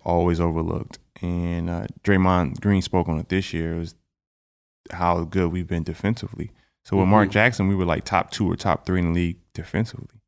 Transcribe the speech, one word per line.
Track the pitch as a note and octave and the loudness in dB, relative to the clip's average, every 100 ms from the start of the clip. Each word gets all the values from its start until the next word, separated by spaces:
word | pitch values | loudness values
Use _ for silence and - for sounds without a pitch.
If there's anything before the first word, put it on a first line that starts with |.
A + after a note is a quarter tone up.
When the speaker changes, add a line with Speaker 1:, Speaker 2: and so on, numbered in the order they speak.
Speaker 1:
always | - F2 F2 E2+ | -2 2 2 2
overlooked. | E2+ E2 E2 D#2 - - _ - | 0 0 -2 -4 -8 -14 _ -10
And, | F2 F2 E2+ F2 E2+ | -6 -4 -2 -4 -4
uh, | E2+ - - | -6 -8 -4
Draymond | - F#2+ F#2 F2+ D#2 - | 2 4 4 4 2 -2
Green | G#2 G2 | 0 0
spoke | - F#2 E2+ | 2 0 0
on | D#2 | -2
it | - | -2
this | F#2+ F#2 | -4 -4
year, | E2 E2 E2+ | -4 -4 -4
was | E2 - _ _ _ _ _ _ _ _ - | -8 -12 _ _ _ _ _ _ _ _ -16
how | F2 F2 F2 | -2 0 2
good | E2+ F#2+ F2 | 0 0 0
we've | F2+ E2+ | -2 -4
been | F2 | -4
defensively. | D#2+ D#2+ G2+ A2+ - - - - _ _ | -4 -4 -4 -4 -6 -10 -12 -14 _ _
So | - G2 | -2 2
with | F#2 | 6
Mark | G#2+ G2 | 6 4
Speaker 2:
Mm-hmm. | |
Speaker 1:
Jackson, | G#2 A#2 A#2 F#2+ | 4 2 2 0
we | |
were, | G2 | 2
like, | F2 D#2+ | 2 0
top | - F#2+ - | 0 -2 -2
two | - F#2 | -2 -2
or | E2+ | 0
top | G2 D#2+ - | -2 -2 -2
three | F#2 | 0
in | F2 | 0
the | |
league | E2+ F2 E2+ _ | 0 0 -4 _
defensively. | - F2 - A2+ - - _ | -16 -6 -4 -4 -6 -18 _